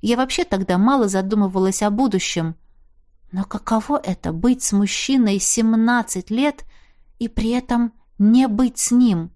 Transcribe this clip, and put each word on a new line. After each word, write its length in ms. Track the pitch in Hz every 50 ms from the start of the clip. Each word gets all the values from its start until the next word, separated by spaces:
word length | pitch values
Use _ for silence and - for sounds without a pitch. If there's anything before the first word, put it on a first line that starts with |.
Я 160 | - 214 233 233
вообще 260 | 262 254 - - 349
тогда 360 | - - 190 190 - 185 180
мало 280 | 196 240 277 277 233 202
задумывалась 760 | 190 196 190 190 214 214 202 190 190 190 185 190 190 - 208
о 80 | 208
будущем. 640 | 208 208 269 254 196 190 - - - 175 160 160 165 _ _ _ _ _ - _ _ _ _ _ _ _ _ -
Но 120 | - 185 196
каково 580 | - - 208 - - 226 220 214 - 294 285 -
это — 280 | - 180 - - 170 160
быть 300 | 165 170 240 254 254 -
с 80 | -
мужчиной 680 | - 202 202 190 - - - - 269 269 240 214 196 196
семнадцать 920 | - - - - 226 220 220 220 226 233 240 247 240 - - 190 175 -
лет 340 | 214 233 269 294 285 285 - - - - - _ _ _ - _ - _
и 80 | 233 220
при 240 | - - 214 220
этом 420 | 240 247 247 - 240 240 240 233 - _ _ _ _ -
не 300 | 202 208 226 247 262 254
быть 320 | 208 208 254 247 - -
с 100 | - -
ним? 400 | 240 247 254 240 196 170 165 170 -